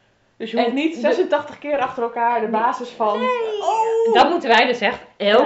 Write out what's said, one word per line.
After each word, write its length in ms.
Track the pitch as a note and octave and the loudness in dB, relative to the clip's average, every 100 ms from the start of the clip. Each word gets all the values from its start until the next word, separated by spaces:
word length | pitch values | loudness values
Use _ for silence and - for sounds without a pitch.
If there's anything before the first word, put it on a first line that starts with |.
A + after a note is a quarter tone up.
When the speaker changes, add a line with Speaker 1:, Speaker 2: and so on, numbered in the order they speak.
| _ _ _ - | _ _ _ -14
Speaker 1:
Dus 140 | A3+ | -6
je 60 | A#3 | -2
hoeft 120 | B3 | -2
Speaker 2:
En 60 | |
Speaker 1:
niet 200 | C4 D#4+ | 0 -2
Speaker 2:
de 60 | A#3 | -2
Speaker 1:
zesentachtig 580 | C#4+ C4 F4 D4 - - | 0 0 0 -2 -4 -10
keer 200 | D4 C#4 | -4 -2
achter 240 | B3+ - | -2 -4
elkaar 320 | A#3 A#3 A#3 A#3+ | -6 -2 0 0
de 80 | G#3+ | 0
Speaker 2:
Nee. 120 | A3 | 0
Speaker 1:
basis 280 | A#3 G#3 B3 | 0 -2 -8
van 300 | - G#3+ G#3+ | -4 -2 0
Speaker 2:
Nee. 100 | A3 B4 A4 G#4 | 0 0 -2 -2
Speaker 1:
Oh. 520 | E4+ A4 A4+ A4+ A4+ | 0 0 0 2 4
Speaker 2:
Dan 140 | G#4+ D#4+ | 4 4
moeten 180 | F4 B3 | 2 2
wij 180 | A3 B3+ | 2 2
dus 140 | A#3+ | 0
echt 200 | G#3 B3 - - | -2 -4 -10 -4
elke 260 | G3+ A3 | 2 4